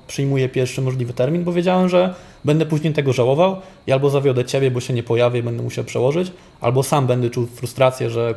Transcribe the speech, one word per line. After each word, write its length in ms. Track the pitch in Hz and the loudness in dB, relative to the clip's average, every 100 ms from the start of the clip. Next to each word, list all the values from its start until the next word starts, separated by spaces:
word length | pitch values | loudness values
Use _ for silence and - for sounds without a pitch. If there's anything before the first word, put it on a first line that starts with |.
| - | -12
przyjmuję 420 | - 139 139 131 | -4 0 0 0
pierwszy 320 | 135 127 - | 0 -2 -2
możliwy 320 | 131 131 120 | -4 -2 -4
termin”, 300 | 123 127 170 | -2 0 0
bo 100 | 175 | -2
wiedziałem, 360 | 175 175 185 185 | 0 2 2 4
że 240 | 180 185 180 - - 135 | 2 2 -2 -16 -6 0
będę 200 | 156 156 | 2 2
później 280 | 156 156 | 0 0
tego 200 | 151 135 | 0 0
żałował 440 | 123 123 139 185 190 - - - | 2 2 4 2 0 -10 -12 -2
i 40 | |
albo 180 | 135 143 | 2 2
zawiodę 360 | 139 139 127 127 | 2 2 0 0
ciebie, 260 | 139 135 | 0 0
bo 80 | 123 | -2
się 140 | - | -2
nie 100 | 123 | -4
pojawię, 400 | 113 120 120 123 | 0 2 2 0
będę 200 | 117 117 | -4 -6
musiał 200 | 120 120 | -6 -8
przełożyć, 480 | 113 117 123 156 185 - - - | -6 0 0 0 -4 -8 -20 -6
albo 220 | 120 127 | 0 0
sam 240 | 135 151 131 | 2 0 2
będę 220 | 123 120 | 0 -2
czuł 160 | 123 120 | -2 -6
frustrację, 640 | - 123 - 131 127 120 | -6 -8 0 0 2 -4
że 240 | 117 117 | -2 -2